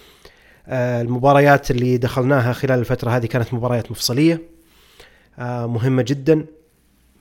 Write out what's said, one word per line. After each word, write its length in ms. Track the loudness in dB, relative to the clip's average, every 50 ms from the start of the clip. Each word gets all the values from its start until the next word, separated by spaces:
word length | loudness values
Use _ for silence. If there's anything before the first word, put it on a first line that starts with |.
| -20 -20 _ _ -20 -20 _ _ _ _ _ _ _
آه، 340 | -8 -4 -4 -2 -2 -2 -2
المباريات 680 | -2 -4 -2 2 4 4 6 6 6 6 6 4 2 0
اللي 260 | -2 -2 0 0 0
دخلناها 560 | 0 0 -2 -2 0 0 2 2 2 2 0 -2
خلال 260 | -2 -2 -2 0 0
الفترة 300 | 0 -2 -4 -4 -2 -2
هذه 160 | -2 -2 -2
كانت 280 | -2 -2 -2 -2 -2 -4
مباريات 380 | -4 -4 -2 -2 -4 -4 -6
مفصلية، 680 | -10 -8 -6 -4 0 2 2 2 2 0 -6 -14 -20 _ _ _ _ _ _ _ _ -20 -20 -20 _ _ _ _ _ -12
آه، 260 | -10 -8 -6 -6 -6
مهمة 360 | -4 -4 -2 -2 0 0 0
جدًا، 440 | 0 -2 -2 -2 2 2 2 2 0 -6 -16 _ _ _ _ _ _ _ _ _ _ _ _ _